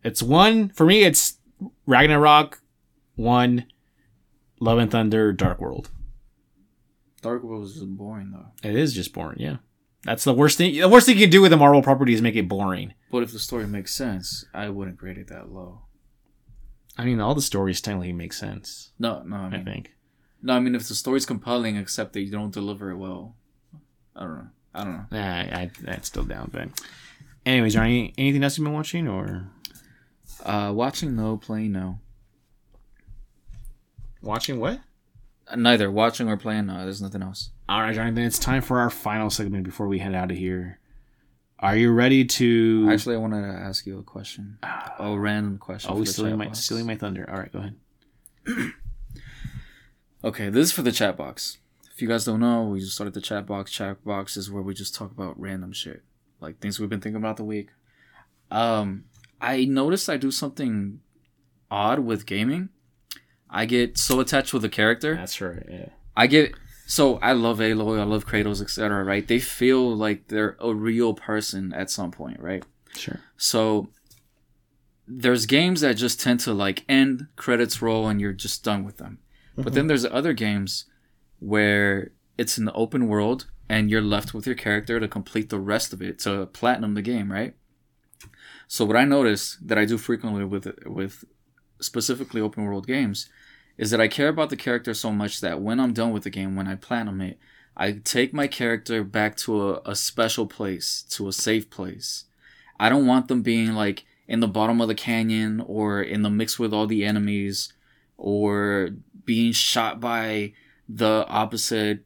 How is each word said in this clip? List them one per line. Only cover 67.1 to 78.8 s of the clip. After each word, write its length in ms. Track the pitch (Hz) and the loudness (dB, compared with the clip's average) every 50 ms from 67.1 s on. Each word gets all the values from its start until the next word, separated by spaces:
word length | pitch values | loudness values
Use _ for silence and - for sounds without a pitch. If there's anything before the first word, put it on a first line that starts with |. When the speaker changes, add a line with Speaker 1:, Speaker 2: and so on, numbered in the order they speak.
| 120 - | 4 2
Speaker 2:
I 160 | - 117 131 | 2 2 2
love 260 | 120 113 117 113 107 | 4 2 0 0 2
Aloy, 400 | 113 110 110 107 107 107 110 107 | 2 2 2 2 0 0 0 0
I 40 | 104 | 0
love 220 | 104 110 107 - | 0 0 -2 -2
Kratos, 380 | - - 107 104 104 104 98 101 | 0 0 0 0 0 -2 -4 -6
et 80 | - | -6
cetera, 320 | - - 110 104 101 98 95 | -4 -4 -2 0 0 0 0
right? 240 | 98 98 104 104 - | 0 -2 -2 0 0
They 100 | 123 120 | 0 0
feel 580 | 120 - - - 123 127 131 127 127 123 113 | 0 -4 -2 2 4 4 4 4 4 2 0
like 340 | 107 110 107 104 101 - - | 0 0 0 -2 -2 -4 -6
they're 280 | 107 107 107 104 - - | -2 -2 -2 -2 -2 -4
a 140 | - 117 110 | -4 -4 -4
real 400 | 104 107 113 110 117 117 113 107 | -2 -2 0 0 2 0 0 -2
person 580 | - - - 107 107 104 - - 95 95 92 | -4 -6 -4 -4 -4 -4 -4 -6 -8 -8 -8
at 200 | - 82 95 - | -8 -8 -6 -6
some 180 | - - 95 85 | -6 -6 -6 -8
point, 300 | - - 76 65 - - | -8 -10 -12 -14 -12 -10
right? 240 | 65 87 95 92 - - _ _ _ _ - | -8 -6 -6 -6 -8 -12 _ _ _ _ -16
Speaker 1:
Sure. 240 | - - - - - - _ _ _ | -12 -10 -10 -10 -10 -12 _ _ _
Speaker 2:
So 520 | - - - 113 110 110 107 104 101 - _ _ _ _ - _ _ _ _ _ _ _ _ _ _ _ _ _ _ _ _ _ _ - | -2 0 2 2 2 2 0 0 -2 -4 _ _ _ _ -20 _ _ _ _ _ _ _ _ _ _ _ _ _ _ _ _ _ _ -16
there's 380 | 127 127 117 123 123 117 107 | -10 2 4 4 4 4 4
games 360 | 113 135 147 170 180 185 156 | 2 4 4 4 4 2 4
that 160 | 147 135 117 104 | 4 2 2 2
just 220 | 123 120 - - | 0 -2 -2 0
tend 200 | - 131 123 120 | 2 2 2 2
to, 120 | - 123 110 | 2 0 0
like, 300 | 98 101 98 95 - - - | 0 0 0 -2 -2 -2 2
end, 380 | 139 135 135 139 131 127 147 - _ | 4 4 4 4 2 -2 -6 -12 _
credits 440 | - - 131 123 117 120 110 - - | -8 0 0 2 2 2 2 0 -2
roll, 280 | 113 113 110 110 110 107 | 0 0 2 2 2 2
and 120 | 104 104 | 0 0
you're 140 | 101 101 95 | 0 -2 -4
just 300 | 95 - 104 - - - | -6 -6 -8 -8 -4 -2
done 200 | 117 104 98 | -2 -2 -2